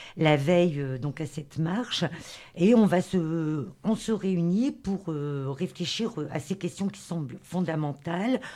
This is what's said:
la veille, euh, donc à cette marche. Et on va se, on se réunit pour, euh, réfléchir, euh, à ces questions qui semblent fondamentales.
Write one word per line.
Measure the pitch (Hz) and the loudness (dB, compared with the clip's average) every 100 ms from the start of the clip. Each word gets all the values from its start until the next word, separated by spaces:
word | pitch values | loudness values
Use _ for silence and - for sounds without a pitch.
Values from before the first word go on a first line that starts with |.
| - - | -10 2
la | 156 147 | 4 4
veille, | 139 175 175 143 | 4 4 4 2
euh, | 139 131 | -4 -4
donc | 143 139 | -4 -4
à | 151 | -8
cette | - 143 - | -8 -8 -4
marche. | 160 202 240 - 170 170 - - - - | -2 -2 -4 -2 -2 -4 -14 -16 -10 2
Et | 185 233 | 6 8
on | 202 | 8
va | 175 | 4
se, | 180 185 160 165 156 156 160 - | 2 0 0 0 0 -2 -4 -4
on | - 226 | -2 -2
se | - | -2
réunit | 208 202 180 170 190 269 | -2 0 0 2 2 0
pour, | - - 190 170 | -2 -4 -4 -4
euh, | 151 147 143 135 | -4 -4 -4 -4
réfléchir, | 139 180 - 175 - 220 - | -4 -6 -6 -6 -4 -4 -4
euh, | 147 | -6
à | 151 | -6
ces | - 190 | -6 -4
questions | 175 - 196 | -6 -4 -6
qui | - | -6
semblent | - 170 139 - | -8 -6 -6 -10
fondamentales. | - 180 175 160 147 143 - 170 226 254 - | -6 -4 -2 -2 -2 -4 -6 -2 0 0 -2